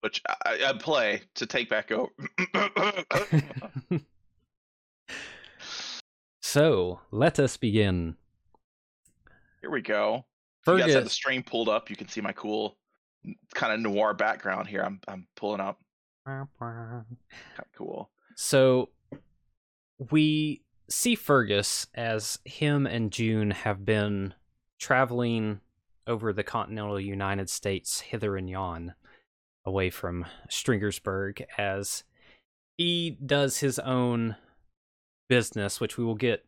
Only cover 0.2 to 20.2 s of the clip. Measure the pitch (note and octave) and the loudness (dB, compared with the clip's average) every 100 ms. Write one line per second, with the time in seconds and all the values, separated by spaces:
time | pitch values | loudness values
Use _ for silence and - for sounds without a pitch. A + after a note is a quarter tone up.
0.2 | - - - A2+ C3+ B2 - D3+ A2 G#2+ | -4 -2 0 0 0 0 0 2 2 0
1.2 | - - A#2+ C3 A#2+ A2 - A2 - - | -4 -8 -2 -2 0 0 0 -2 -2 -6
2.2 | C#3 - F#3 F#3+ G3+ G3+ G3+ G3 E3+ - | -10 -4 -2 0 0 2 0 0 -2 -2
3.2 | G3+ D#3 C#3+ C3 A#2 C3+ - E3+ - _ | 2 2 2 -8 -10 -12 -4 -4 -4 _
4.2 | _ _ _ _ _ _ _ _ - - | _ _ _ _ _ _ _ _ -16 -14
5.2 | - - - - - - - - - _ | -14 -18 -20 -18 -14 -10 -10 -12 -16 _
6.2 | _ _ - C#3+ D#3 A#2 F2+ F2 - G#2+ | _ _ 0 6 6 6 2 -4 -8 2
7.2 | D3+ - C3+ - A#2+ G#2+ G2+ F#2 E2 E2 | 2 4 2 2 2 4 4 4 0 -6
8.2 | _ _ _ _ _ _ _ _ _ _ | _ _ _ _ _ _ _ _ _ _
9.2 | _ - _ _ D#3 D3+ - G#2+ G#2 A#2 | _ -20 _ _ -4 -4 0 0 2 0
10.2 | - _ _ _ - F#3 E3 C#3 A2+ - | -6 _ _ _ 4 6 8 6 4 -2
11.2 | C3+ C3 B2 A#2 A2+ G#2+ - G#2 G2 - | -2 -2 -2 0 2 2 0 -12 -10 -6
12.2 | G#2 G#2+ G#2 G#2+ G#2+ - _ _ _ _ | -6 -6 -4 -2 -4 -6 _ _ _ _
13.2 | - - _ - A#2 A2 A2+ G2+ G#2+ G2 | -18 -18 _ -4 0 0 0 2 2 2
14.2 | G#2 A2 G2+ F#2+ G#2 G2+ - G2 - F#2+ | 0 0 -2 -4 -4 -4 -4 -6 -12 -14
15.2 | F2+ - G#2 G#2 G2 - _ _ _ _ | -14 -6 -4 -4 -4 -8 _ _ _ _
16.2 | - C3+ C#3 _ A#2+ A#2 A2+ A#2+ A2 A#2+ | -12 -10 -12 _ -12 -10 -12 -12 -14 -18
17.2 | _ - - - - _ - - - _ | _ -20 -20 -18 -18 _ -10 -10 -12 _
18.2 | _ - - C#3 C3 B2+ - _ _ - | _ -8 2 6 6 6 2 _ _ -20
19.2 | _ _ _ _ _ _ _ _ C3 D#3 | _ _ _ _ _ _ _ _ 0 2